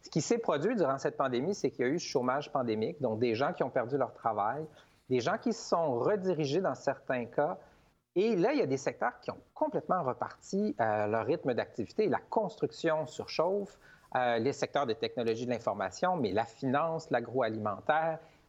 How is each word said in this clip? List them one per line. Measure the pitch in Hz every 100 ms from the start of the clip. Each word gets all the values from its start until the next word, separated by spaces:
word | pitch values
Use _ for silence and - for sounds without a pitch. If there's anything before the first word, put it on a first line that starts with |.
Ce | -
qui | 160
s'est | - 233
produit | 226 147 190 240
durant | 139 135
cette | 151 -
pandémie, | 135 123 156 202
c'est | 135
qu'il | - 123
y |
a |
eu | 165
chômage | - 135 123 135 -
pandémique, | 139 120 107 117 175
donc | 123 110
des | 123 110
gens | 147
qui | 180
ont | 139
perdu | 131 113 139
leur | 120
travail, | - 117 104 104 139 156 - - _ -
des | 127
gens | 131 220
qui | 240
se | 214 -
sont | 175 160 117
redirigés | 139 208 185 156 139 165
dans | 180 127
certains | - 131 - 127
cas. | 117 - 151 185 - - _ _ _ 175
Et | 220 190
là, | 208
il | 294
y |
a | 151
des | 131
secteurs | 139 - - -
qui | -
ont | - -
complètement | - 208 175 - 180
reparti, | 131 120 - - - 196 214 -
euh, | 110 107 104
leur | 113 110
rythme | 165 131
d'activité. | 113 101 - 101 - 202
La | 117
construction | - 339 185 - - - 165 156 151
surchauffe, | - - - 170 202 196 - - - - 127
euh, | 123 117
les | 131
secteurs | - 123 143 131
des |
technologies | 107 113 - 117 110 123
de |
l'information, | 117 117 101 95 - 180 180
mais | 107
la | 98 113
finance, | - 135 139 165 160 -
l'agroalimentaire, | 123 117 127 113 110 104 101 - 156 160 160 - -